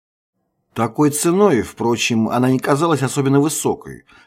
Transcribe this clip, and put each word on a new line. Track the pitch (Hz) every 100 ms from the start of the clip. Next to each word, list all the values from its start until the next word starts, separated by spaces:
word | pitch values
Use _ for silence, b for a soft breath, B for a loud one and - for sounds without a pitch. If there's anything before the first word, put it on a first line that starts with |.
| _ _ _ _ _ _ _
Такой | - 113 113 147
ценой, | 143 170 185 208 123
впрочем, | 92 - 113 120 - 113 110
она | 123 127
не | 131
казалась | - 143 170 147
особенно | 135 143 135 139
высокой, | 151 - 127 90 - 60 - b